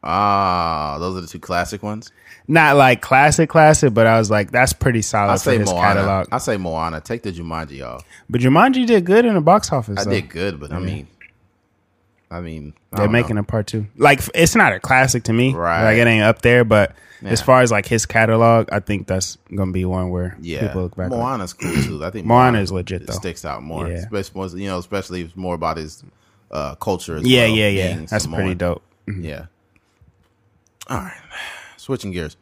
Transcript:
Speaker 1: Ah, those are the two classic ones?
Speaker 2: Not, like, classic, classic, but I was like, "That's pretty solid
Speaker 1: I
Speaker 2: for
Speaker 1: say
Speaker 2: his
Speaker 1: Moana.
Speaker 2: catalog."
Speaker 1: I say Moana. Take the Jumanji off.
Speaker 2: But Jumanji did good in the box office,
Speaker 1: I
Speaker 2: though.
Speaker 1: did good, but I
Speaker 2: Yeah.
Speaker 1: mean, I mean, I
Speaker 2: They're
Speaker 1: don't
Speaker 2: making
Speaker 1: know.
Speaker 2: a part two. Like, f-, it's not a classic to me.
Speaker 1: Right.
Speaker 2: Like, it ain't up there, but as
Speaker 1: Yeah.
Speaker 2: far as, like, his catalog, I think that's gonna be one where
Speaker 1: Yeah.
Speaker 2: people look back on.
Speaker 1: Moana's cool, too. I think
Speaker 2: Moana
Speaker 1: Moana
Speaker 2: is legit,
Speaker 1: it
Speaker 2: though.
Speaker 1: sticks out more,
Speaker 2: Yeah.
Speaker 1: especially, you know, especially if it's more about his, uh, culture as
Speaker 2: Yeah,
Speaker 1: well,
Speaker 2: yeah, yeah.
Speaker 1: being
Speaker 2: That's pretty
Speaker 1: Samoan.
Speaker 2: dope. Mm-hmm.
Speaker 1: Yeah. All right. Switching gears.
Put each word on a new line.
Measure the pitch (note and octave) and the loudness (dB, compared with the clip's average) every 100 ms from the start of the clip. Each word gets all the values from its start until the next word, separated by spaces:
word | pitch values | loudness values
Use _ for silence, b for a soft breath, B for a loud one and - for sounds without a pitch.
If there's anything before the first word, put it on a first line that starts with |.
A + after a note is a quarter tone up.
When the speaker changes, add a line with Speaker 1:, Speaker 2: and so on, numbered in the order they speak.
Speaker 1:
Ah, | - F2 G#2 G2 G2 F2+ E2+ D#2+ D2+ D2 | -2 0 2 2 2 0 -2 -4 -6 -6
those | F2 F#2 | -8 -8
are | |
the | E2 | -12
two | F2+ | -16
classic | - F2 F2+ G#2 | -6 -4 -4 -6
ones? | G#2 G#2+ - b b b b | -10 -10 -14 b b b b
Speaker 2:
Not, | D#3+ D#3 C#3+ | 4 6 6
like, | C3 B2 | 6 4
classic, | - C3 D3 D3 D#3+ | 4 4 4 4 2
classic, | E3 D#3 D3+ C#3+ A2 | 6 6 6 4 4
but | A2+ | 4
I | A2+ | 4
was | G#2+ | 2
like, | G#2+ G2 | 0 0
"That's | B2 C3 | 2 2
pretty | - - A#2 | 2 0 0
solid | G#2 A2 G2+ | 0 0 0
Speaker 1:
I | G2 | 0
Speaker 2:
for | |
Speaker 1:
say | C#3+ A#2+ | 0 0
Speaker 2:
his | G2+ | 2
Speaker 1:
Moana. | F2+ G2 | 2 2
Speaker 2:
catalog." | G2 G2 G2 F2+ | 2 0 0 -2
Speaker 1:
I | B2+ | -6
say | C3+ G#2+ | -4 -4
Moana. | F2+ D#2+ E2 D#2+ | -4 -4 -6 -8
Take | - A#2 | -10 -10
the | G#2 | -8
Jumanji | E2+ E2+ E2 D#2 C#2 | -10 -10 -10 -10 -12
off. | B1+ B1+ - b b | -14 -14 -18 b b
Speaker 2:
But | B2 | 0
Jumanji | B2+ D3 A#3+ B3+ A#3+ | 4 6 4 4 2
did | A3+ F3 | 2 4
good | G3+ A#3+ | 2 4
in | |
the | G3+ | 2
box | D#3 G3+ - | 4 4 2
office, | C#3+ A2 G2+ | -6 -4 -6
Speaker 1:
I | |
Speaker 2:
though. | G2+ | -2
Speaker 1:
did | A2 E2+ | -4 -4
good, | E2 G2 D#2+ | -6 -6 -6
but | C#2+ | -10
I | D#2+ | -8
Speaker 2:
Yeah. | F#2 | -6
Speaker 1:
mean, | D2+ C#2+ _ - _ _ _ _ _ _ _ _ _ _ | -8 -12 _ -20 _ _ _ _ _ _ _ _ _ _
I | E2+ | -14
mean, | F2 D#2+ D2 - _ | -12 -12 -14 -20 _
I | F#2+ | -4
Speaker 2:
They're | G#2 | 0
Speaker 1:
don't | |
Speaker 2:
making | A#2 A#2+ G#2 | 0 0 -4
Speaker 1:
know. | |
Speaker 2:
a | G2+ | -4
part | A2+ G#2 | -4 -4
two. | A2+ G#2 _ | -6 -8 _
Like, | C#3+ C#3+ | 4 4
f-, | - - | 0 0
it's | - - | 2 4
not | F3+ | 2
a | F#2+ | 2
classic | - C3 C3 A#2+ | 0 2 2 0
to | A2+ | 0
me. | A2+ B2+ E2+ | 0 0 0
Speaker 1:
Right. | E2+ E2+ A2 | -2 2 2
Speaker 2:
Like, | A2 | 4
it | A#2+ | 4
ain't | A2 | 4
up | G#2+ A2+ | 4 2
there, | A#2+ B2 | 4 4
but | A2+ G#2+ G2+ b b b | 4 4 2 b b b
as | G2+ A2 | -6 -4
Speaker 1:
Yeah. | - | 4
Speaker 2:
far | B2+ | 4
as, | B2 | 6
like, | G#2+ G2+ | 2 0
his | A2+ - | -2 0
catalog, | A2+ A2 A2+ A#2 A#2 A2 | 0 2 4 4 4 2
I | G2+ | -4
think | - G2+ - | -4 -6 -4
that's | F#2 F#2 - _ F#2+ | -6 -6 -12 _ -6
gonna | F#2+ | -4
be | F#2 F#2 | -2 -2
one | F#2 F#2 | -2 -4
where | F2+ F2+ F#2 | -4 -6 -8
Speaker 1:
Yeah. | E2 D2+ G2+ | -10 -6 -4
Speaker 2:
people | F2+ | -4
look | F2+ - | -8 -8
back | F2+ | -6
on. | A#2+ | -4
Speaker 1:
Moana's | A#2+ C3 F#2 | -4 -6 -10
cool, | - - D2+ | -10 -6 -2
too. | C2+ D#2 D#2+ | -2 -6 -10
I | |
think | G#2+ G2 | -8 2
Speaker 2:
Moana | A#2+ B2+ | 6 6
Speaker 1:
Moana | A#2 | 4
Speaker 2:
is | F#2+ | -2
legit, | F#2 F2+ F#2 | -4 -6 -8
Speaker 1:
it | - | -8
Speaker 2:
though. | |
Speaker 1:
sticks | F#2 F#2+ D#2+ | -10 -8 -10
out | D#2+ A#1+ | -10 -10
more, | C#2+ D#2+ F2 | -10 -10 -8
Speaker 2:
Yeah. | E2+ F#2+ | -8 -8
Speaker 1:
especially, | G#2+ F#2+ F#2+ F#2+ F2 | -8 -8 -10 -10 -8
you | G2 | -8
know, | F#2 | -8
especially | F2 G2+ F#2 F2+ | -6 -8 -8 -10
if | E2 | -10
it's | F2 | -10
more | F#2 F2 | -8 -6
about | E2 D#2+ | -6 -6
his, | D#2 - - _ _ _ _ | -10 -16 -20 _ _ _ _
uh, | - C#2+ C2+ | -10 -10 -8
culture | - F2+ - D#2+ | -6 -6 -6 -6
as | G2 | 2
Speaker 2:
Yeah, | B2+ A2+ | 4 4
Speaker 1:
well, | A2 | 2
Speaker 2:
yeah, | G#2 | 0
yeah. | G2 F#2 E2 | 0 -2 -4
Speaker 1:
being | D#2+ | -6
Speaker 2:
That's | G#2+ D#2 | -6 -4
pretty | F2 | -4
Speaker 1:
Samoan. | F#2+ F2+ | -4 -4
Speaker 2:
dope. | F2+ E2 _ _ - | -4 -6 _ _ -14
Mm-hmm. | G2+ | -12
Speaker 1:
Yeah. | E2 D2 E2+ _ _ _ _ _ _ _ _ _ _ _ _ _ - | -10 -12 -16 _ _ _ _ _ _ _ _ _ _ _ _ _ -10
All | C3 | -10
right. | F#3+ B B B B B B B | -10 B B B B B B B
Switching | - C3 G2+ | -10 -8 -6
gears. | F2 D#2 - | -8 -8 -12